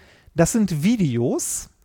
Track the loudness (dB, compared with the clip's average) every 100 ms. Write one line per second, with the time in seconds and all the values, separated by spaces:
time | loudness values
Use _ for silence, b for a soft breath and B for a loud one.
0 | b b b 0 2 2 0 0 0 2
1 | 0 0 0 -2 -4 -8 -10 _